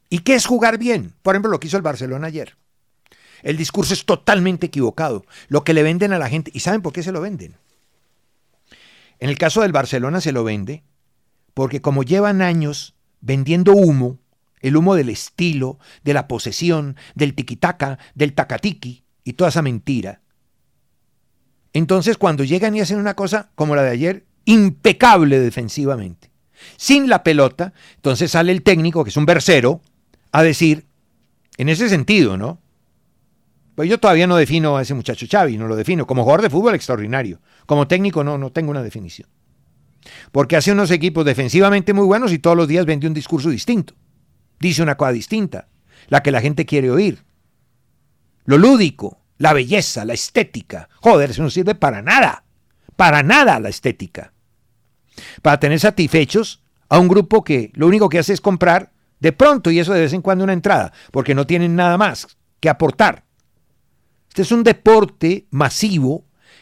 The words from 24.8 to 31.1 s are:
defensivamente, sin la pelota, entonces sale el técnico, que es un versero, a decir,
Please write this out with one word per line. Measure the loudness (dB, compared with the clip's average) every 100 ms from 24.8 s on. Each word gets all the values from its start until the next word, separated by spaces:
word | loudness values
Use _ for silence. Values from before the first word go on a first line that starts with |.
| 0 4 6 6 4 2
defensivamente, | 0 -4 -10 -6 -6 -6 -8 -16 _ _ _ _ -20 -12
sin | 0 0 2
la | 0
pelota, | 2 2 2 0 -10 -12 -20
entonces | _ -4 -2 -2
sale | 0 0
el | 0
técnico, | 2 2 0 -2
que | -2
es | 0
un | 2
versero, | 2 4 4 4 -2 _ _ _ _ _
a | 2
decir, | 2 4 2 0 _ _ _